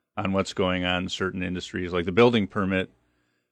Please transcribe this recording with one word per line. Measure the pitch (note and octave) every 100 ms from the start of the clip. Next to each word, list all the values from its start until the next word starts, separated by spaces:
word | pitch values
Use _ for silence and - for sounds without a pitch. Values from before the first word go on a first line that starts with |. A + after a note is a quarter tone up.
| _ -
on | G2
what's | G2 F#2
going | - F#2 F2+ F2+
on | F2+
in | F2+
certain | - F#2 F#2
industries, | F2+ F2+ - F#2 F2+
like | F2+ E2+
the |
building | F2+ A#2+ A#2 F#2+
permit | G#2+ F#2+ F#2+ - _ _ _ _ _ _